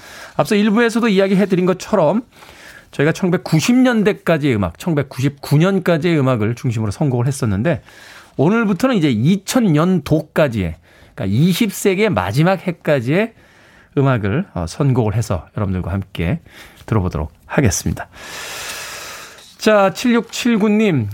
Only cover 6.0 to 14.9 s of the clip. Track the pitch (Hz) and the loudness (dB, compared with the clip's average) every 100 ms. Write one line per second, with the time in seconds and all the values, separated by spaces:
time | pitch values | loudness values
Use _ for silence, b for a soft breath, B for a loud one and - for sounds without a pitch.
6 | 175 160 131 120 104 120 131 110 107 - | 2 2 2 0 0 -2 -4 -2 -4 -2
7 | 151 123 123 135 117 98 120 123 B B | 0 0 -2 -2 -2 0 0 -2 B B
8 | B B B - 156 226 208 185 262 220 | B B B 0 2 2 0 0 0 2
9 | 147 110 139 196 - 254 214 147 175 185 | 2 2 2 0 0 0 2 2 2 0
10 | - 160 - - 147 110 85 - b b | 0 -2 0 0 0 0 -4 -6 b b
11 | b - 95 110 175 170 214 - 208 190 | b -8 -2 2 2 2 -2 0 0 2
12 | 214 104 92 120 170 190 185 170 - 143 | 0 0 0 0 2 0 -4 -6 -2 -2
13 | 117 170 233 b b b b b b 147 | 0 -2 -2 b b b b b b 0
14 | 135 123 98 135 202 92 82 - 139 | 0 0 0 -2 -4 -6 -6 -2 0